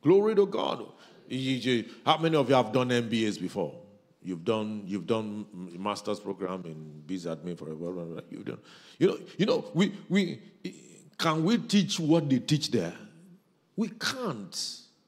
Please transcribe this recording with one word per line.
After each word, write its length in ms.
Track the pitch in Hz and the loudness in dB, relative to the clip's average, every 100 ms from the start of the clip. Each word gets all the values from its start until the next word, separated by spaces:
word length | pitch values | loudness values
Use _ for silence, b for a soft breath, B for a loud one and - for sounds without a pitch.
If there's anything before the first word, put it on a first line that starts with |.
Glory 340 | 143 196 208 208 | 8 6 6 4
to 100 | 196 | 4
God. 400 | - - - - - B B - 131 131 131 117 120 107 B - | 2 -2 -2 -8 -16 B B -8 -4 -2 -2 2 0 -2 B 0
How 120 | 156 | 2
many 180 | 165 160 | 4 2
of 140 | 127 | 6
you 60 | 135 | 4
have 160 | 120 | 4
done 200 | 123 123 | 2 2
M 180 | 123 117 | 2 2
B 160 | 113 110 | 0 0
As 120 | 87 | 0
before? 360 | 90 101 78 - - - _ _ | -6 -4 -6 -6 -20 -20 _ _
You've 220 | 87 87 | -10 -6
done, 400 | 85 110 107 107 98 | -2 -2 -2 -6 -6
you've 220 | 101 85 | -6 -2
done 380 | 113 107 104 101 90 90 87 | -2 -2 -8 -10 -12 -14 -6
master's 420 | 101 98 - 104 | -4 -4 -4 -6
program 440 | 98 92 92 92 87 | -6 -8 -6 -6 -10
in 380 | 78 78 76 76 | -12 -14 -18 -10
biz 180 | 92 85 | -8 -6
admin 320 | 80 87 85 | -8 -8 -10
for 140 | 78 | -10
a 40 | 78 | -8
while. 460 | 85 92 85 82 - | -8 -8 -8 -12 -12
You've 160 | - - | -12 -10
done, 140 | - B B B B | -12 B B B B
you 80 | 185 | 0
know, 100 | - - B | 0 -10 B
you 80 | 196 | 2
know, 200 | - - | 2 0
we, 200 | 160 202 - - | 0 0 0 0
we, 300 | 190 180 - - _ - - - - - _ | 0 2 -4 -12 _ -14 -14 -20 -20 -20 _
can 260 | 165 156 | 0 2
we 140 | 160 233 | 4 2
teach 420 | - 208 170 - | 4 2 4 0
what 300 | 156 165 147 | 4 4 4
they 100 | 131 | 0
teach 300 | - 151 - | 2 0 2
there? 240 | 113 87 - - - - - _ _ _ - | -2 -2 -8 -18 -20 -20 -20 _ _ _ -6
We 140 | 220 | -6
can't. 880 | - - 262 240 120 95 - - - - _ | -4 -6 -4 -6 -6 -8 -8 -8 -10 -20 _